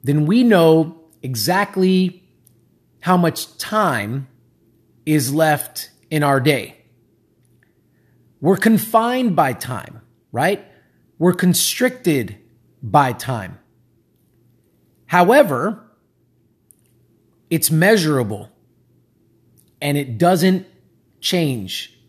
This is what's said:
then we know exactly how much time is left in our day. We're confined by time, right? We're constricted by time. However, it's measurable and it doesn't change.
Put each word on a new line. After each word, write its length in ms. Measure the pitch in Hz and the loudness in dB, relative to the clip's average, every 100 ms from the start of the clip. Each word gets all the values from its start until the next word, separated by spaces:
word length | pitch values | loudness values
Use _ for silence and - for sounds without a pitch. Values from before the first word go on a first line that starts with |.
then 200 | - 147 | 0 0
we 200 | 151 226 | 2 2
know 560 | 240 196 165 160 156 - _ _ | 4 6 6 4 2 -6 _ _
exactly 1000 | 131 117 110 185 202 196 185 185 185 - _ _ _ _ _ _ _ _ | -10 -6 -2 -2 -2 0 2 2 0 -4 _ _ _ _ _ _ _ _
how 160 | - 185 | 0 2
much 420 | 170 156 - _ | 2 -2 -14 _
time 720 | - 214 196 120 101 131 135 _ _ _ _ _ _ _ | -6 -2 0 -2 -4 -8 -10 _ _ _ _ _ _ _
is 300 | - 151 127 | -2 0 0
left 560 | 147 156 147 - - - _ _ | 0 0 0 -4 -14 -18 _ _
in 100 | 156 | -2
our 160 | 143 139 | 0 2
day. 380 | 131 135 92 - _ _ _ _ _ _ _ _ _ _ _ _ _ _ _ _ | 2 -2 -4 -18 _ _ _ _ _ _ _ _ _ _ _ _ _ _ _ _
We're 160 | 143 185 | -2 2
confined 800 | 226 220 - 220 233 254 247 | 2 2 2 0 0 -2 -2
by 200 | 175 143 | 0 -2
time, 480 | 123 127 117 - - _ _ _ | -2 -8 -10 -12 -20 _ _ _
right? 340 | 113 160 202 - _ _ _ _ _ | -4 -2 -4 -10 _ _ _ _ _
We're 140 | 170 | 0
constricted 1040 | 180 180 175 - - 247 254 180 143 101 101 _ _ _ _ | 2 0 0 -2 -2 -4 -2 -2 -2 -4 -12 _ _ _ _
by 340 | 113 147 135 | 0 2 2
time. 440 | 120 - 123 92 - _ _ _ _ _ _ _ _ _ _ _ _ _ _ _ | -2 -8 -8 -10 -18 _ _ _ _ _ _ _ _ _ _ _ _ _ _ _
However, 840 | 175 180 269 240 127 175 220 _ _ _ _ _ _ _ _ _ _ _ _ _ _ _ _ _ | 2 4 4 4 0 -4 -6 _ _ _ _ _ _ _ _ _ _ _ _ _ _ _ _ _
it's 220 | 160 - | -4 0
measurable 800 | 160 180 220 156 139 110 101 107 _ _ _ _ _ _ _ _ _ _ _ _ _ | 2 4 2 2 -2 -2 -8 -14 _ _ _ _ _ _ _ _ _ _ _ _ _
and 160 | 143 143 | -4 -4
it 200 | 139 110 | -4 0
doesn't 500 | 170 185 185 185 - _ _ _ _ _ | 2 4 2 0 -4 _ _ _ _ _
change. 800 | - 180 156 123 95 - - _ | -4 -2 -2 -4 -8 -12 -14 _